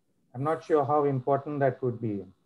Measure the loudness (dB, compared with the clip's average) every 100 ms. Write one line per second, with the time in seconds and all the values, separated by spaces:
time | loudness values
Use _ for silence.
0 | _ _ _ -6 -4 -4 2 2 4 2
1 | 2 0 0 0 0 0 0 0 -4 -4
2 | -4 -6 -8 -18